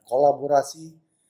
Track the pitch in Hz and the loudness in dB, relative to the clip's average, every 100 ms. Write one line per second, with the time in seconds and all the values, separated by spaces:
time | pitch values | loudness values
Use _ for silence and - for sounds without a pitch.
0 | _ 127 143 127 143 139 135 160 160 - | _ 0 2 0 0 -2 -2 -8 -20 -20
1 | _ _ | _ _